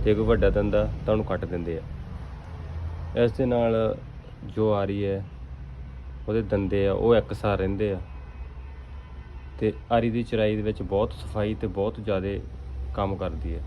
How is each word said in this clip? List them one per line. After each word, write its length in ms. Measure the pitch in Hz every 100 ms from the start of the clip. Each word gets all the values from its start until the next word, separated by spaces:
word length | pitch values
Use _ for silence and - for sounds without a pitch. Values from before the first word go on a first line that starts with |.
ਤੇ 100 | 110
ਕੋਈ 120 | 104 110
ਵੱਡਾ 240 | 113 98
ਦੰਦਾ 340 | 101 104 104 107 - -
ਤਾਂ 80 |
ਉਹਨੂੰ 120 | 110 110
ਕੱਟ 200 | 92 85
ਦਿੰਦੇ 320 | 87 85 80
ਆ। 1500 | - - - - - - - - - - - - - -
ਇਸ 80 | 120
ਦੇ 140 | - 127
ਨਾਲ 500 | 120 117 113 110 - - - - - - 107
ਜੋ 180 | 107
ਆਰੀ 320 | 101 98 101 101
ਹੈ, 180 | 98 98 - - - - - - - - - -
ਉਹਦੇ 140 | 110
ਦੰਦੇ 460 | 104 101 95 98 98
ਆ, 60 |
ਉਹ 220 | 95 113 117
ਇੱਕਸਾਰ 420 | - 104 107 98
ਰਹਿੰਦੇ 340 | 95 98 107
ਆ 60 | 92 90 - - - - - - - - - - - - - - -
ਤੇ 120 | 107 - -
ਆਰੀ 180 | 117 117
ਦੀ 140 | 113
ਚਰਾਈ 320 | 113 113 107 107
ਦੇ 60 |
ਵਿੱਚ 200 | 107 107
ਬਹੁਤ 320 | 92 98 110
ਸਫਾਈ 400 | - - 110 104
ਤੇ 140 | 104 110
ਬਹੁਤ 320 | 92 101 117
ਜ਼ਿਆਦੇ 400 | 107 98 95 98 - - - - - -
ਕੰਮ 200 | 98 95
ਕਰਦੀ 400 | 92 80 82
ਹੈ। 60 | 82